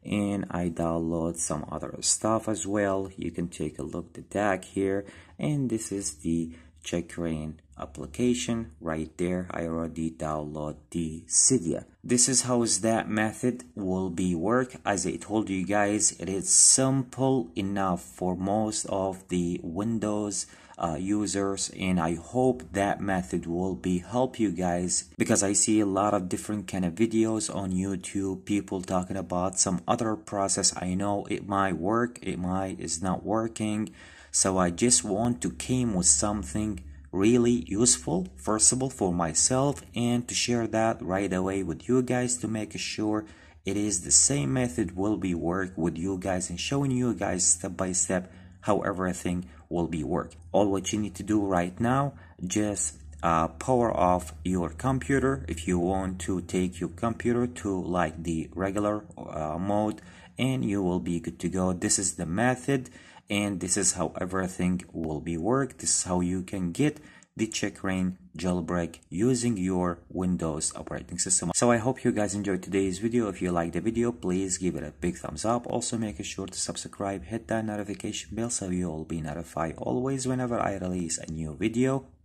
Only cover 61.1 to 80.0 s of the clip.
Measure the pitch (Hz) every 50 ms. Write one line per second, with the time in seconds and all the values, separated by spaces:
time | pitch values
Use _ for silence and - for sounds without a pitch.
61.1 | 87 85 82 85 82 - - 87 85 95 92 92 90 87 92 104 - - 98 90
62.1 | - - 87 78 85 104 117 127 127 127 - - 139 139 131 - - - - -
63.1 | - - _ _ 104 101 104 101 101 85 95 90 - 104 95 87 - 90 82 80
64.1 | - - 90 90 92 95 92 92 92 - 90 90 92 90 - - - 82 82 80
65.1 | 78 73 67 85 85 80 80 104 123 131 139 - - - - 80 - - - 90
66.1 | 90 90 90 87 92 95 92 - - 98 92 87 85 - 143 151 147 - - -
67.1 | - - - _ _ - 113 110 - - - 104 - - - 98 92 92 92 92
68.1 | 92 - - - _ - 90 92 90 90 82 82 90 87 85 80 - - _ _
69.1 | 78 85 110 127 131 117 113 120 117 98 90 92 92 90 90 87 87 - - -
70.1 | - 87 92 90 90 87 85 80 76 76 78 - - - - - - - - -
71.1 | 87 87 - 98 - - - 85 - - 123 120 120 117 107 127 131 - - 123
72.1 | - 107 104 101 98 101 101 101 95 90 92 - 90 98 98 95 90 90 107 117
73.1 | 117 123 113 101 92 - 92 90 90 85 82 85 82 87 82 113 113 113 120 120
74.1 | 120 - - 92 90 92 95 95 92 - 92 90 78 73 71 76 - - 85 90
75.1 | 90 - - - 71 76 - 110 120 120 120 - - 120 117 - - 110 113 104
76.1 | 101 - 101 - - - 95 95 - - - - 92 - - - - - 101 98
77.1 | 98 95 - 92 110 113 - - 107 113 110 107 104 104 101 98 98 92 - 101
78.1 | 101 - - - 101 107 117 117 - - 101 92 90 90 90 87 78 78 78 -
79.1 | 82 82 76 73 73 82 82 - - - - 80 - - - - 123 127